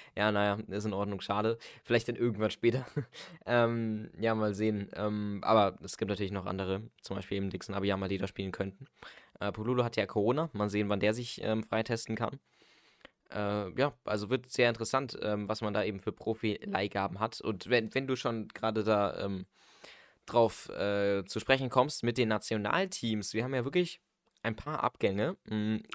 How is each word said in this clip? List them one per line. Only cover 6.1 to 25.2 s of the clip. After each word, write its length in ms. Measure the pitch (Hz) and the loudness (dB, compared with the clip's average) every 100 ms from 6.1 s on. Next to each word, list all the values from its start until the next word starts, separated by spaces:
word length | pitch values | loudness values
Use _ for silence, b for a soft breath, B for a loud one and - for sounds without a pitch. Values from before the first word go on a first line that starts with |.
| 101 98 | 0 -2
noch 140 | 98 95 | -2 -4
andere, 360 | 95 95 95 113 _ | -2 0 -2 -4 _
zum 140 | - 98 | -8 -8
Beispiel 220 | - 98 | -4 -4
eben 120 | 98 | -2
Dixon 240 | 92 - | -4 -6
Abiyama, 320 | 98 101 95 98 | -2 0 0 0
die 120 | 95 | -2
da 80 | 98 | -4
spielen 260 | - 98 | -4 -6
könnten. 340 | - 98 95 131 B B B B - | -4 -4 -6 -20 B B B B -6
Äh, 100 | 101 | -6
Pululu 320 | 107 107 123 | -2 0 2
hat 140 | 120 117 | 2 0
ja 100 | 101 | 0
Corona, 440 | 110 104 139 165 | 2 2 2 0
mal 180 | 104 104 | -2 0
sehen, 180 | 104 101 | 2 2
wann 120 | 101 | 2
der 140 | 104 | 2
sich, 260 | 117 120 - | 2 -4 -4
ähm, 220 | 104 110 | 0 0
freitesten 500 | 110 110 113 113 - | 0 -2 0 -2 -2
kann. 240 | 110 117 139 _ b b b b b b b - | -2 -4 -6 _ b b b b b b b -10
Äh, 380 | 104 101 104 95 120 | -4 -2 -2 -2 0
ja, 120 | 143 - | -2 -2
also 260 | - 107 101 | -4 -2 0
wird 200 | 123 - | -2 -2
sehr 180 | - 120 | 2 2
interessant, 500 | 117 113 131 135 - | 2 0 0 -2 -4
ähm, 280 | 107 104 104 | -2 -2 -2
was 140 | 110 | -2
man 120 | 107 | 0
da 80 | 104 | 0
eben 180 | 101 98 | 0 -2
für 120 | - | -6
Profi-Leihgaben 1080 | - - 110 110 101 101 98 104 101 98 101 | -4 -4 0 0 -2 -2 -2 0 -2 -2 -2
hat. 220 | 110 - | -4 -2
Und 280 | - 95 95 | -4 -4 2
wenn, 220 | 120 110 | 2 2
wenn 120 | 131 135 | -2 0
du 80 | |
schon 340 | 127 127 113 104 | -2 -2 -2 -6
gerade 360 | - 113 110 | -4 -2 0
da, 340 | 107 104 98 - | 4 4 4 0
ähm, 220 | 98 95 92 B B B B B B B - | -4 -4 -8 B B B B B B B 2
drauf, 420 | 120 113 - - | 6 6 4 -8
äh, 560 | - 101 101 101 98 | -2 0 2 2 2
zu 160 | 92 110 | 0 -2
sprechen 300 | - 131 131 | 2 2 4
kommst 340 | 131 139 - | 4 2 2
mit 140 | 120 120 | 0 2
den 100 | 110 | 2
Nationalteams, 1040 | 107 - 110 104 175 190 - 117 107 98 | 2 0 -2 2 0 0 -2 -2 -2 -2
wir 80 | 110 | -2
haben 120 | 127 | -2
ja 100 | 131 | -2
wirklich 360 | 123 175 175 - _ _ _ _ | 0 0 0 -4 _ _ _ _
ein 120 | - | -4
paar 300 | 107 - 156 | -4 -6 -2
Abgänge. 520 | - - 104 98 | -2 0 0 2